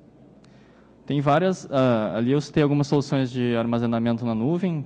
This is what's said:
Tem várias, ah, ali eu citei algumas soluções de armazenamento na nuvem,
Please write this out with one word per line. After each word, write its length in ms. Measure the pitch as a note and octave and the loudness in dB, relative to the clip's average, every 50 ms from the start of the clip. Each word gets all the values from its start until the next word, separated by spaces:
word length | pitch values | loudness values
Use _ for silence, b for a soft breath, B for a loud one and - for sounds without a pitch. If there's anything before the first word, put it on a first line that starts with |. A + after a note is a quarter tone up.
| - - - - - - - - B B B B B B B B B B B B - | -20 -20 -20 -20 -20 -20 -20 -20 B B B B B B B B B B B B -8
Tem 140 | - C#3 D3 | -4 -2 0
várias, 500 | C#3 D3+ C#3+ D#3+ F3+ F#3+ F#3 F3+ - - | 2 2 2 4 2 0 -2 -2 -6 -4
ah, 460 | C#3+ C3+ C3 B2+ A#2+ A2 G#2+ F#2 E2 | 0 2 2 4 2 2 0 -2 -2
ali 160 | A2 A#2 B2 | -2 0 2
eu 80 | C#3 D3 | 0 0
citei 240 | C#3+ - - E3 D3 | 0 -2 0 0 2
algumas 240 | C#3 C#3+ C#3+ C#3+ - | 2 2 0 0 2
soluções 420 | D#3 C#3+ C3 - D3 C3+ C3 B2 | 2 0 0 0 0 -2 -2 -2
de 240 | B2 B2+ B2 A#2+ A#2 | -2 -2 -2 0 0
armazenamento 720 | A#2 A#2 A#2 A#2 A#2 A#2+ A#2 A#2 A2+ A#2 A#2 A#2 A2+ B2 | 0 0 0 0 0 0 0 0 0 0 0 -2 -2 -2
na 80 | A#2+ A2+ | -4 -2
nuvem, 480 | A2 A2+ C#3+ E3+ F3 F#3 F#3 E3 D3+ C3+ | -2 -2 -2 -2 0 -2 -2 -2 -4 -6